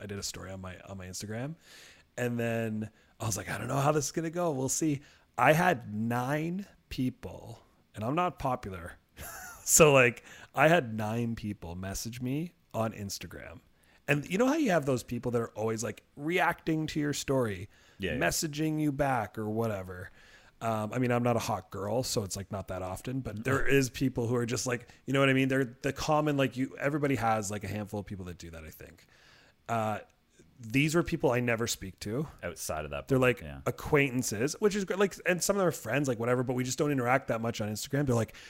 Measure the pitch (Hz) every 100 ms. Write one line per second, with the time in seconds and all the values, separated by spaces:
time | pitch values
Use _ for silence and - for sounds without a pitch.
0 | 101 101 - - 90 95 92 90 - 98
1 | 92 92 104 110 139 165 - - - -
2 | _ - 123 120 117 117 113 107 107 -
3 | _ - 110 107 - - 117 135 139 151
4 | 139 - 165 165 175 135 131 - 160 139
5 | - - _ - 127 156 180 127 110 104
6 | 117 120 127 151 165 180 202 - - -
7 | 127 123 113 85 101 117 - _ _ -
8 | 107 156 180 - 139 123 101 92 85 -
9 | _ - - - - - - - 156 135
10 | 123 117 - - - - 151 170 120 110
11 | 107 117 117 113 107 101 85 87 95 98
12 | 117 120 127 143 170 - _ 113 113 92
13 | 98 - 85 - - 85 _ _ _ _
14 | - 147 139 185 254 320 269 165 139 127
15 | - 120 123 117 113 - 113 113 110 -
16 | - - 147 180 170 170 - 156 156 156
17 | 147 139 - 135 117 92 90 _ _ -
18 | 95 147 170 - 165 143 156 156 151 135
19 | 139 127 101 - 107 110 113 98 92 90
20 | 90 - - - - - 113 110 107 120
21 | 123 120 120 117 - 101 - 98 101 117
22 | 127 123 98 101 95 101 92 92 92 95
23 | - 135 123 104 123 135 131 135 127 -
24 | 131 131 117 123 117 113 127 120 - -
25 | - 135 135 131 135 131 127 123 139 131
26 | - 151 151 139 135 123 135 - 139 151
27 | 139 127 113 110 98 104 98 104 101 104
28 | 98 95 90 87 85 82 87 - - -
29 | - - - - - _ - 117 110 104
30 | - _ _ _ - - 113 131 156 165
31 | 165 160 151 120 123 113 117 - 95 -
32 | 104 120 151 - 87 - - 78 76 71
33 | - 131 127 120 80 69 127 - - 151
34 | 139 123 - 147 131 - 214 202 190 180
35 | 202 - 165 180 - 202 180 - - 131
36 | 139 110 117 127 127 127 127 131 151 139
37 | 120 135 - 113 117 - 107 107 - 139
38 | 143 117 110 - -